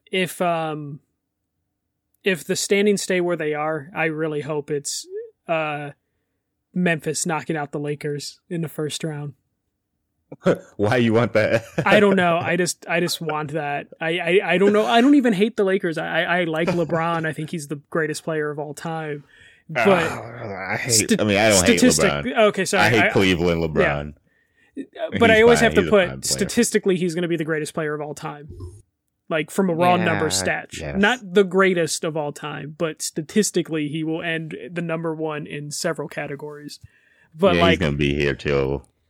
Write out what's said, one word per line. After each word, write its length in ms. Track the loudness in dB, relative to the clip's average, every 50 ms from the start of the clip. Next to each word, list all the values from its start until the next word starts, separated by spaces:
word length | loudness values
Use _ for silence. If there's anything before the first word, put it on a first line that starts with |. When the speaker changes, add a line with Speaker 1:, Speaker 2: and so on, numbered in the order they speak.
| _ _
Speaker 1:
if, 300 | -4 -4 -4 -4 -4 -2
um, 580 | -2 -2 0 -2 -4 -4 -6 -8 -10 -12 -14 -16 -18 _ _ _ _ _ _ _ _ _ _ _ _ _ _ _ _ _ _ _ _ _ _ _ -2
if 200 | -2 -2 -2 -4
the 120 | -6 -6
standings 460 | -4 -2 0 0 2 4 2 2 0
stay 200 | 0 -2 0 0
where 140 | 0 0 -2
they 160 | -2 -2 -4 -4
are, 360 | -2 -4 -4 -4 -6 -8 -8 -6
I 100 | -4 -2
really 360 | -2 -2 -2 -4 -4 -4 -4
hope 300 | -4 -4 -6 -6 -4 -4
it's, 360 | -6 -6 -6 -6 -10 -10 -10 -12 -12 -12 -12 -14 _ _ _
uh, 440 | -4 -4 -2 -2 -4 -6 -8 -8 -12 -14 _ _ _ _ _ _ _ _ _ _ _ _ _ _ _ _
Memphis 520 | -2 0 0 0 0 -2 -4 -4 -4 -4
knocking 320 | -4 -4 -4 -4 -4 -6
out 140 | -6 -6 -6
the 80 | -6 -6
Lakers 600 | -6 -6 -6 -6 -6 -6 -6 -6 -8 -12 -16 _ _ -8
in 120 | -6 -6
the 60 | -6 -6
first 340 | -6 -6 -6 -6 -6 -6 -6
round. 300 | -6 -6 -8 -10 -12 -14 _ _ _ _ _ _ _ _ _ _ _ _ _ _ _ _ _ _ _ -20 -2 0
Speaker 2:
<laughs> 320 | 0 0 0 -4 -12 _
Why 220 | -2 0 2 2
you 160 | 4 4 4 4
want 200 | 4 2 2 2
that? 300 | 2 2 2 2 0 -2 -4 -6
<laughs> 100 | -2 2
Speaker 1:
I 140 | 4 4 6
don't 160 | 6 4 4
know. 200 | 4 2 2 0
I 180 | 0 0 -2 -2
just, 280 | 0 -2 -2 -4 -8 -6
I 120 | -4 -2 -2
just 220 | -2 -2 -4 -6
want 320 | -6 -4 -4 -4 -4 -4 -4
that. 340 | -6 -4 -4 -6 -6 -8 -12 -12 -6
I, 200 | -4 -4 -4 -2
I, 200 | 0 2 2 2 4
I 140 | 2 2
don't 160 | 4 4 4 4
know. 120 | 4 4
I 160 | 4 4 6
don't 140 | 6 8 6
even 180 | 6 6 4 4
hate 220 | 2 2 0 2
the 60 | 0 0
Lakers. 340 | 2 2 0 0 -2 -4
I, 260 | -4 -4 -2 -2 0 0
I, 160 | 2 2 0
I 20 | 0
like 240 | 0 0 0 0
LeBron. 580 | 0 0 0 0 0 0 0 0 0 -2 -2 -2
I 80 | -4 -4
think 160 | -6 -8 -8
he's 200 | -8 -8 -8 -8
the 80 | -10 -10 -8 _
greatest 340 | -2 -2 -2 -2 -4 -6 -6
player 260 | -4 -2 -2 -2 -4
of 80 | -4 -6
all 140 | -10 -10 -12
time. 500 | -10 -8 -8 -8 -6 -6 -8 -8 -10 -12 _ _ _ -20 -20 -20 _ _ -6
But 180 | -2 2 4
Speaker 2:
Ah, 840 | 6 6 4 2 0 -4 -8 -10 -14 -14 -12 -12 -10 -10 -8 -6 -6 -4
I 40 |
hate, 140 | -4 -2 0 2 2 2 2
Speaker 1:
sti-, 60 | 2 2
Speaker 2:
I 40 | 2
mean, 140 | 2 4
I 120 | 4 4 6
don't 160 | 6 6 6
hate 120 | 6 6 6
Speaker 1:
statistic-, 320 | 6 4 4 4 2 2
Speaker 2:
LeBron. 260 | 0 -2 -4 -2 0 2 2 2
Speaker 1:
okay, 160 | 2 0 -2
sorry. 200 | 0 2 2 2
Speaker 2:
I 40 | 4
hate 140 | 4 4 2
Speaker 1:
I, 60 | 2
Speaker 2:
Cleveland 520 | 2 2 4 4 2 2 2 2 2 0
Speaker 1:
yeah. 60 | 0
Speaker 2:
LeBron. 460 | 0 0 0 0 0 0 -4 -6 -10 -12 -16 _ _ _ _ _ _ _ _ _ _ _ -14 -14 -14 _ -10 -8 -4 0 2
Speaker 1:
But 100 | 4 6
Speaker 2:
He's 100 | 6 8
Speaker 1:
I 20 |
always 180 | 8 8 8 6
Speaker 2:
fine. 40 | 4
Speaker 1:
have 80 | 4 4
to 60 | 2
Speaker 2:
He's 60 | 4
a 40 | 4
Speaker 1:
put, 160 | 4 4 4 2
Speaker 2:
fine 120 | -2 -6
player. 20 | -6
Speaker 1:
statistically, 760 | -4 -2 -2 -2 0 2 2 2 2 2 0 2 2 0
he's 180 | 0 0 -2 -2
gonna 120 | -2 -2
be 80 | -2 -2
the 60 | -4 -2
greatest 280 | -4 -4 -4 -4 -6 -6
player 200 | -6 -4 -4 -4
of 60 | -6
all 120 | -8 -10 -10
time. 360 | -10 -10 -12 -12 -14 -16 -18 -16 -16 -16 -16 -18 -20 _ _ _ _ _ _ _ _ _ -2
Like, 220 | -2 -2 -2 0
from 180 | 0 0 0 0
a 40 | 2
raw 220 | 2 4 4 4
Speaker 2:
Yeah, 100 | 4 2
Speaker 1:
number 220 | 2 0 0 0
Speaker 2:
I 20 | 0
Speaker 1:
stat. 400 | -2 -2 -2 -2 -4 -4 -6 -10
Speaker 2:
guess. 240 | -12 -10 -10 -6 0
Speaker 1:
Not 220 | 2 2 2 2 0 -4 0 2
the 100 | 2 2
greatest 640 | 4 2 2 4 4 2 2 0 -2 -2 -4 -6
of 100 | -6 -4
all 160 | -4 -6 -6
time, 440 | -8 -10 -10 -10 -10 -10 -12 -12 -8
but 240 | -6 -6 -6 -4 -8
statistically, 880 | -10 -8 -6 -8 -8 -2 0 0 0 2 0 -2 -2 -2 -4 -4 -4 -4
he 120 | -4 -6 -4
will 160 | -4 -4 -4
end 340 | -4 -4 -6 -6 -6 -10 -12 -12 -14 -10
the 100 | -8 -8
number 320 | -6 -4 -4 -4 -4 -6 -4
one 320 | -4 -6 -6 -6 -8 -8
in 240 | -10 -12 -12 -10 -10
several 360 | -8 -6 -4 -4 -4 -4 -8
categories. 720 | -10 -10 -10 -10 -10 -10 -12 -12 -14 -16 -16 -16 -18 -18 -18 -20 -20 _ _ _ _ _ _ _ _ -2
But, 200 | 2 4 4 6
Speaker 2:
Yeah, 60 | 6
Speaker 1:
like, 80 | 6 4
Speaker 2:
he's 80 | 4 4
gonna 180 | 2 0 2
be 160 | 2 0 0 2
here 200 | 2 0 0 0
till, 520 | -2 -2 0 2 2 2 0 -2 -4 -8 _ _ _ _ _